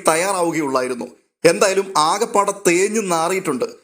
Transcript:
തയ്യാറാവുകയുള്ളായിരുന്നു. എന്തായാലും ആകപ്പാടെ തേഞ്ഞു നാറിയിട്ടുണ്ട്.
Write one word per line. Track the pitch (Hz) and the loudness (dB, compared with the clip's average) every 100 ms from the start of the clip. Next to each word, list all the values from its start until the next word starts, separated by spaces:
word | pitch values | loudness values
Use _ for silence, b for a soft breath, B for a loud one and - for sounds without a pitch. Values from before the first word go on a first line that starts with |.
| 175 | 0
തയ്യാറാവുകയുള്ളായിരുന്നു. | 160 190 185 170 156 139 131 127 120 104 - _ _ 165 | 0 0 -2 -2 -2 -2 -2 -2 -6 -10 -14 _ _ 2
എന്തായാലും | 196 202 190 190 160 | 4 2 0 -2 0
ആകപ്പാടെ | 156 202 233 208 196 196 185 | 2 0 0 0 0 0 0
തേഞ്ഞു | 175 208 220 | 2 0 -2
നാറിയിട്ടുണ്ട്. | 196 165 170 190 165 123 117 - | -2 -2 0 -2 -4 -4 -6 -8